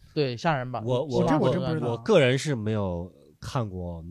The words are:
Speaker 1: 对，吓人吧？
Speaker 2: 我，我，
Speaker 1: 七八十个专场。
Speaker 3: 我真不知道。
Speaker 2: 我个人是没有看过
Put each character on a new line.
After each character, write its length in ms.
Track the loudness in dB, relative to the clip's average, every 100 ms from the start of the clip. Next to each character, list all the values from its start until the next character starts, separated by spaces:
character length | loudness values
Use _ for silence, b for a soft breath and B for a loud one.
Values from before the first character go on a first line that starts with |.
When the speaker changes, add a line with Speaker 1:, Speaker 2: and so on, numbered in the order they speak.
| -8
Speaker 1:
对， 240 | -2 -2 0
吓 180 | 0 0
人 160 | -2
吧？ 100 | -6 -2
Speaker 2:
我， 180 | -2
我， 180 | 0 2
Speaker 1:
七 60 | 2
八 60 |
十 60 | 4
个 0 |
专 0 |
场。 20 |
Speaker 3:
我 120 | 2
真 80 | 2
不 120 | 0
知 60 | -2
道。 100 | -2
Speaker 2:
我 60 | -2
个 220 | 4 6
人 160 | 6 4
是 180 | 0 -2
没 160 | 0
有 420 | 0 -2 -4 -8 -14 -20 _
看 280 | -6 -4 -4
过 320 | -6 -8 -8 -8